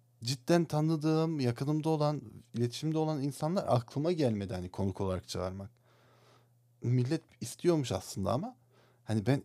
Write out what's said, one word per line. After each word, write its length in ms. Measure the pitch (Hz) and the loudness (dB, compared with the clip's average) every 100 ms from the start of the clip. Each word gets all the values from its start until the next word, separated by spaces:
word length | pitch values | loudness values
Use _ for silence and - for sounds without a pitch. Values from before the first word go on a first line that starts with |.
| _ _ | _ _
cidden 400 | 120 139 - 175 | -6 -6 2 4
tanıdığım, 760 | 165 151 156 160 156 156 160 156 | 4 2 2 2 2 2 2 0
yakınımda 480 | 123 120 139 151 156 | 0 0 0 0 2
olan, 340 | 160 147 151 110 - - | 2 2 0 -6 -18 -10
iletişimde 440 | 110 120 120 151 160 | -2 -2 -2 -2 0
olan 240 | 156 151 | 0 0
insanlar 420 | 139 135 156 190 - | -4 -2 -2 -2 2
aklıma 440 | 123 - 139 156 | 2 2 -2 -2
gelmedi 420 | 175 135 107 95 | 2 2 2 -2
hani 140 | 92 90 | -6 -8
konuk 320 | - 98 - | -2 -2 0
olarak 280 | 98 92 - | -2 -2 -4
çağırmak. 420 | 92 92 95 101 - _ _ _ _ _ - _ _ _ _ | -6 -4 -6 -12 -16 _ _ _ _ _ -20 _ _ _ _
Millet 400 | 117 127 123 160 - _ | 0 2 2 -2 -4 _
istiyormuş 520 | 113 - 175 165 123 | -12 -2 2 2 0
aslında 400 | 98 - - 95 | -4 -6 -4 0
ama 240 | 113 220 - _ _ _ _ | 0 -2 -10 _ _ _ _
hani 220 | - 110 101 | -2 0 2
ben 160 | 139 | 2